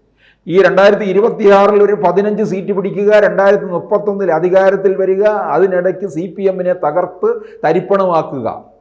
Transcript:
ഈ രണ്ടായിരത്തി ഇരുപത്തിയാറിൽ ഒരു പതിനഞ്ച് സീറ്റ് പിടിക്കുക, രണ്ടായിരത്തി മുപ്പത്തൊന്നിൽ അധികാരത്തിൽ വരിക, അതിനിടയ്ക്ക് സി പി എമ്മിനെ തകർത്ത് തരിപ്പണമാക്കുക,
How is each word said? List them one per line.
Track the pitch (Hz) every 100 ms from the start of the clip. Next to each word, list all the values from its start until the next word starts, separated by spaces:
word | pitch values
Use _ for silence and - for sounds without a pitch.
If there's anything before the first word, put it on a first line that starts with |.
| _ _ _ _ -
ഈ | 180
രണ്ടായിരത്തി | 180 185 202 202
ഇരുപത്തിയാറിൽ | 202 185 226 175 202 196 202 208
ഒരു | 202
പതിനഞ്ച് | 208 185 175 208 208
സീറ്റ് | 196 185 175
പിടിക്കുക, | 196 190 170 202
രണ്ടായിരത്തി | 208 190 175 196 202 190
മുപ്പത്തൊന്നിൽ | 170 - 208 208 196 190
അധികാരത്തിൽ | 156 175 190 190 190 196 190
വരിക, | 185 190 214
അതിനിടയ്ക്ക് | 208 175 147 190 180 180 185 202
സി | 151 185 -
പി |
എമ്മിനെ | 190 185 180
തകർത്ത് | 180 151 160 185 - 214 233 - - 147
തരിപ്പണമാക്കുക, | 175 180 294 190 165 147 143 110 - - _